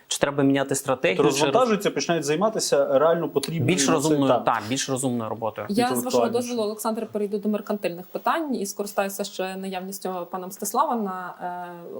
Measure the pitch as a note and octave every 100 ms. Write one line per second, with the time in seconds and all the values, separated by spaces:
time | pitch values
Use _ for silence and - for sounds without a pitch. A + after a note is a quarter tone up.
0 | - - C#3+ C#3+ C#3 C#3 C3+ C#3 - B2+
1 | F3 F#3 - C3+ C#3+ A#3 B3 G3+ E3 D3
2 | D#3 E3 C#3+ D#3 G#3+ G3+ - D3 C#3 C3+
3 | D#3+ E3+ D3+ C#3+ - E3 B2+ F#3 - D#3+
4 | D#3 D3 C3+ A#2+ D3 A2+ G#2+ C3+ - C3
5 | C3 A#2+ A2 A2 A2+ - G#2 G3+ B3 B3
6 | B3 B3 A#3 A#3 A#3+ A#3+ G#3 G#3+ A3+ A3
7 | G#3+ G#3 G3+ G#3 G#3 G#3 - G#3 F3 F3
8 | - - A#3+ D#4+ D4+ A#3 G3 - G3+ -
9 | G3 G3 G3+ - F#3 F#3+ F#3+ F#3 F#3+ G3
10 | F#3 F3+ F3 F#3 F3+ - G#3+ B3 D4+ A#3
11 | G3 F#3 F3+ - F3+ F3+ F3 F3 E3+